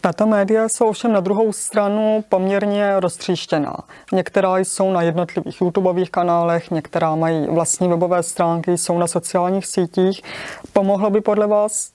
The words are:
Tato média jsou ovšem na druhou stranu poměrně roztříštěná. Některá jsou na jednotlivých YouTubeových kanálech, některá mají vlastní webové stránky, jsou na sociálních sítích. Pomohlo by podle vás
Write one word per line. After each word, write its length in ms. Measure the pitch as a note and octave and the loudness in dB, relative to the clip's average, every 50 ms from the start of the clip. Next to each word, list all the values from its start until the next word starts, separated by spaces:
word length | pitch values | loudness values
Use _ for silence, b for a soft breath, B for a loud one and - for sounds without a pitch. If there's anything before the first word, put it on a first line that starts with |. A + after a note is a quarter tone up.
Tato 260 | - F#3 E3 - G#3 | 0 -2 0 2 2
média 420 | A3 A3 G#3 G3 F#3+ A3 A3 A3 A3 | 2 2 2 2 2 2 2 2 0
jsou 200 | A3 - A#3+ A3 | 0 0 0 0
ovšem 240 | G#3 - - A#3+ A3 | 0 0 -2 0 0
na 80 | G3+ | 0
druhou 320 | F3+ F#3+ G3+ G3+ A3+ A3 G3+ | 0 0 0 0 0 0 -2
stranu 720 | - - - - A3 G#3 G3+ G3+ G#3+ G#3+ G#3+ G#3+ A3 G#3+ _ | -4 -8 -4 -2 0 0 0 0 0 0 0 0 0 0 _
poměrně 720 | - F#3+ F#3 F#3+ G3 G3+ G3+ G#3 G3+ G3+ G#3 G3+ G3 G3 | 0 0 0 0 0 0 0 0 0 0 0 2 2 0
roztříštěná. 760 | F#3 F3 - - - - F#3 E3 - - - D#3 C#3+ - - - - B B B B B - | 0 -2 -4 -6 -4 -4 -4 -4 -2 -4 -2 -2 -2 -4 -6 -10 -14 B B B B B -2
Některá 460 | F#3+ F3 - - G3+ F#3+ F#3 F#3 F#3 | -2 -2 0 0 0 2 2 2 0
jsou 340 | F#3+ F#3 - - G3 F#3+ F#3+ | 0 -2 -2 -2 0 0 2
na 100 | F3+ E3+ | 2 0
jednotlivých 580 | E3+ D#3+ F3 F3 E3 - F#3 - - - - | 0 0 0 -4 -2 -4 -6 -6 -6 -4 -2
YouTubeových 500 | F#3+ F3+ E3 G3+ F#3+ F3+ F3+ F3 F#3 E3+ | -2 0 0 2 2 2 2 0 -2 -2
kanálech, 600 | - F3+ F3 F3 E3+ E3+ E3+ E3+ E3+ E3+ E3 - | 0 -2 0 2 2 2 2 2 0 0 -2 -2
některá 440 | F3+ D#3+ D3+ - - E3 E3 D#3+ D#3+ | -4 -4 -4 -2 -2 -2 0 0 0
mají 320 | D#3+ E3 E3 E3 D#3 D3 | 0 0 0 0 0 0
vlastní 420 | - D#3+ E3 E3 D#3+ - - F#3 F3+ | 0 0 0 0 0 0 0 2 2
webové 340 | F3 E3+ F3 F3 F3+ F3 E3+ | 2 2 2 2 2 0 0
stránky, 560 | - - - F3+ E3 E3+ E3+ D#3+ - F3 E3+ | -2 -2 0 0 2 2 0 0 0 0 0
jsou 200 | - - F3 E3+ | 0 0 0 0
na 80 | F3 | 0
sociálních 600 | E3+ - F3+ E3 - - F#3 F3 F3+ F#3+ G3 F#3 | 0 -2 -4 -4 -2 -2 0 0 2 0 -2 -2
sítích. 560 | - - - F3+ E3+ - - F#3 F#3+ G3 - B B B B B B B B B B - | -2 -2 -2 -2 0 2 2 2 2 2 -2 B B B B B B B B B B 0
Pomohlo 380 | G#3 G3 F#3+ G3+ F#3+ G3+ G#3+ | 2 2 4 2 2 2 2
by 100 | G3 G#3+ | 2 2
podle 260 | G#3 - G#3 G#3 G#3 | 2 2 2 2 2
vás 440 | G#3 G#3 G#3 G#3 G#3+ - - - - _ | 2 2 2 2 0 -2 -6 -8 -8 _